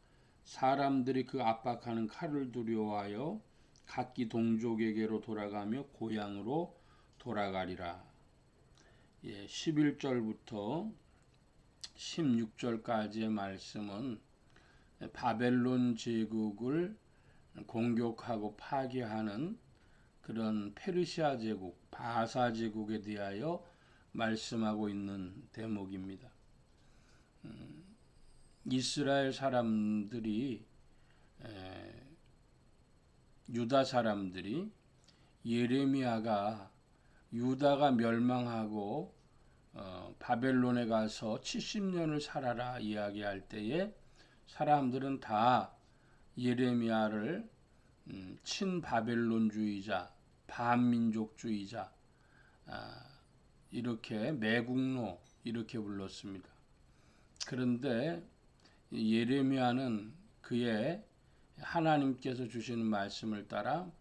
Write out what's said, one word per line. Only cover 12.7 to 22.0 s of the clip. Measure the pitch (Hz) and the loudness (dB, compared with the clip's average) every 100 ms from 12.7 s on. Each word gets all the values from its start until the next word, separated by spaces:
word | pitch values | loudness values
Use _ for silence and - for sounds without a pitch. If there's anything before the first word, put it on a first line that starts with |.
| 113 117 110 104 110 110 | -2 0 0 0 -2 0
말씀은 | 107 98 95 - 107 104 101 131 107 - _ - - - - - - - | 0 -2 -6 -10 -10 -8 -6 -6 -8 -12 _ -20 -20 -20 -20 -20 -14 -14
바벨론 | - 123 110 123 123 123 127 123 | -2 -2 2 4 4 4 4 2
제국을 | 113 120 113 110 110 107 101 123 156 180 220 - - - - - - - | 2 0 0 0 0 -2 -2 -2 0 -2 -6 -18 -20 -20 -20 -20 -16 -6
공격하고 | 113 120 117 117 113 123 110 104 - | -2 2 2 0 -2 -4 -4 -4 -8
파괴하는 | - 139 127 127 110 110 110 104 170 233 - - - - - - | -4 -2 -2 -2 -2 -2 -2 -2 -4 -6 -14 -20 -20 -20 -20 -18
그런 | - 113 110 107 101 | -8 -2 0 0 -2
페르시아 | - 196 180 170 170 147 127 | -6 -2 0 0 2 0 2
제국, | 110 101 92 - - | -2 -4 -6 -12 -16
바사 | - | -10